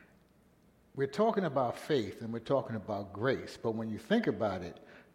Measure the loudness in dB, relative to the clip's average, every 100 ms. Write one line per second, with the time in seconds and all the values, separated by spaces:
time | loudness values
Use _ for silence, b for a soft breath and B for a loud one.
0 | B B _ _ _ _ _ _ _ -2
1 | 0 4 4 4 2 2 0 0 0 2
2 | 2 -4 -6 -6 0 0 0 -4 -4 -4
3 | -4 -2 0 0 -2 -4 -2 -2 -4 -6
4 | 0 2 2 2 0 0 -6 -12 B B
5 | B